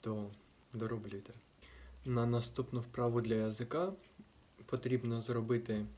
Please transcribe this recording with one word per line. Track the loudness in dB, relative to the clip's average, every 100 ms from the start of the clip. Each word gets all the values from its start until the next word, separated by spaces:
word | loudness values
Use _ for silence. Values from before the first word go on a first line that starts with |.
то | -2 -4 -4 -10 -20 -20 -12
дороблюйте. | -6 -4 -4 -6 -10 -12 -18 -20 _ -20 -20 -18 -12
На | 0 2 4
наступну | 2 0 -4 -2 -2
вправу | -4 0 2 4
для | 4
язика | 4 4 0 -2 0 0 -2 -14 -20 -20 -20 -20 -20 -6
потрібно | -2 2 2 2 0
зробити | 0 0 2 2 2 -2 -2